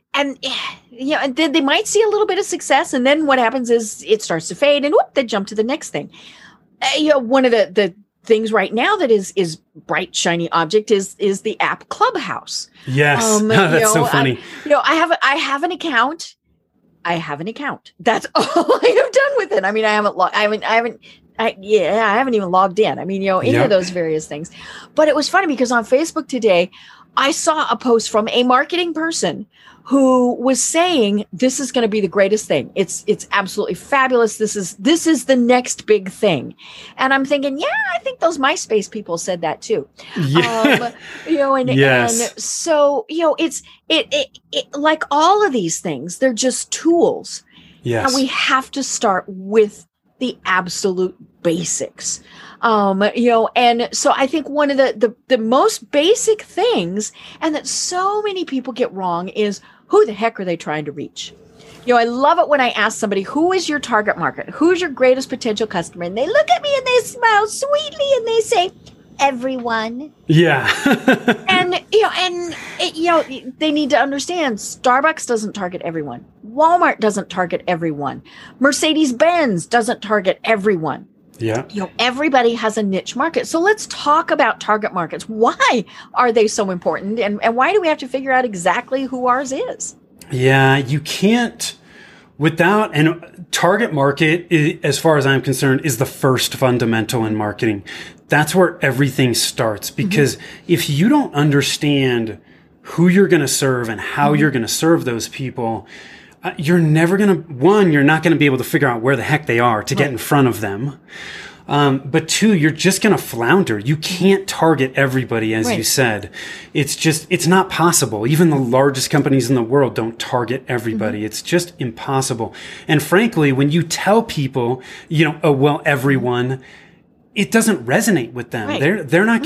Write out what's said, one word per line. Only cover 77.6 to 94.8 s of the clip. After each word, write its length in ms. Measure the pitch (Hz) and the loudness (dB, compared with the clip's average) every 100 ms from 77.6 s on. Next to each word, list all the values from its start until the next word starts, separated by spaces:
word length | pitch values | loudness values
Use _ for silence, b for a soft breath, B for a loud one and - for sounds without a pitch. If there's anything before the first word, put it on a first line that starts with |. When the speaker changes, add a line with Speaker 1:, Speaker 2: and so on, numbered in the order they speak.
| - | -2
Speaker 1:
everyone. 560 | 170 165 143 139 127 - B B B | -2 -2 -4 -6 -8 -14 B B B
Mercedes-Benz 1080 | 262 285 320 311 302 240 320 349 277 175 - | 0 2 0 2 0 2 2 2 0 -2 0
doesn't 340 | 240 226 220 | 0 0 -4
target 360 | 202 214 190 - | -2 -2 0 -2
everyone. 640 | - 220 196 185 156 120 - _ _ - | 0 0 0 0 -2 -8 -10 _ _ -8
Speaker 2:
Yeah. 260 | 110 113 135 | -4 -4 -6
Speaker 1:
You 120 | 208 | -8
know, 80 | 185 - | -8 -2
everybody 560 | 233 247 302 262 233 | -2 0 0 2 2
has 240 | 233 220 214 | 0 -2 -2
a 40 | |
niche 340 | 202 190 - 240 | -2 -4 -6 -4
market. 300 | 320 285 - | -4 -2 -2
So 100 | 330 | 0
let's 260 | 370 427 - | 2 0 -2
talk 440 | - 294 302 349 | -6 0 2 2
about 300 | 302 269 - | 2 2 0
target 320 | - 214 202 | -2 0 -2
markets. 340 | 185 160 151 - | -4 -6 -8 -8
Why 560 | 220 233 - 523 254 - B B | 0 0 2 2 0 -2 B B
are 160 | - 247 | -2 2
they 140 | 233 220 | 4 2
so 240 | - 196 | 0 -4
important? 480 | 180 185 156 196 226 | -2 -4 -4 -4 -4
And, 240 | 202 208 | -2 0
and 140 | 226 233 | 0 2
why 160 | 277 | 2
do 80 | 415 | 2
we 80 | 339 | 0
have 100 | 302 | -2
to 100 | 262 | -4
figure 220 | 269 269 | -6 0
out 120 | 254 | 0
exactly 600 | 254 190 180 190 247 262 | 0 -2 0 0 -2 -4
who 220 | 262 254 247 | -4 -4 0
ours 240 | 247 269 | 0 -2
is? 440 | 269 494 - - - _ _ - | -6 -6 -8 -12 -16 _ _ -8
Speaker 2:
Yeah, 460 | 131 127 135 135 139 | 0 4 6 6 4
you 240 | 127 147 | 0 -4
can't 760 | - - 190 240 233 - - - B B B B B B | -4 -2 2 2 0 -4 -12 -12 B B B B B B
without, 560 | 156 160 170 208 214 | -2 2 2 2 0
and 520 | 147 156 165 - - 175 | 2 2 0 -8 -20 -8
target 420 | - 170 202 233 | 0 2 2 0
market, 540 | 147 139 139 156 175 - | 0 0 2 0 0 0
i-, 260 | 160 147 156 | 2 2 0